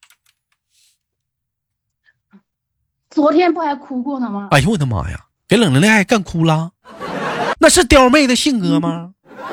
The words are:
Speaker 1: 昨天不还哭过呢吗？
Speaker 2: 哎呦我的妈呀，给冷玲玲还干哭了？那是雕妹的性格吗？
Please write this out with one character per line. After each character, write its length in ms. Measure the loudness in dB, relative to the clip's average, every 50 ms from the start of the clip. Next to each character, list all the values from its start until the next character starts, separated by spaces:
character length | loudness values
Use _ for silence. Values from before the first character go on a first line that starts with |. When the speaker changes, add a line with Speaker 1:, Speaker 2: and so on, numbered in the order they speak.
| _ _ _ _ _ _ _ _ _ _ _ _ _ _ _ _ _ _ _ _ _ _ _ _ _ _ _ _ _ _ _ _ _ _ _ _ _ _ _ _ _ _ _ _ _ _ _ _ _ _ _ _ _ _ _ _ _ _ _ _ _ _
Speaker 1:
昨 220 | -2 0 0 2
天 200 | 2 2 2 2
不 80 | 0 -2
还 140 | -4 -6 -6
哭 300 | -8 -10 -10 -10 -8 -8
过 160 | -6 -6 -6
呢 100 | -6 -6
吗？ 200 | -8 -10 -4 -2
Speaker 2:
哎 80 | 0 0
呦 100 | 0 0
我 80 | -2
的 80 | -2 -2
妈 240 | -4 -4 -4 -4 -6
呀， 160 | -10 -12 -16 _ _ _ _
给 100 | 0 2
冷 160 | 2 2 2 4
玲 80 | 4
玲 80 | 4 4
还 140 | 4 2 2
干 180 | 2 0 -2
哭 220 | -2 -4 -4 0 0
了？ 300 | 2 0 0 -2 -6 -12 _ _ -20 -18 -16 -14 -12 -10 -8 -8 -8 -6 -6 -6 -6 0 2
那 60 | 2 4
是 140 | 4 2 2
雕 260 | 4 4 4 6 4
妹 180 | 4 2 2
的 80 | 2 0
性 240 | 0 0 -2 -2 -2
格 200 | -2 0 0 0
吗？ 340 | -2 -4 -6 -8 -10 -14 -20 _ _ _ -20 -18 -12 -8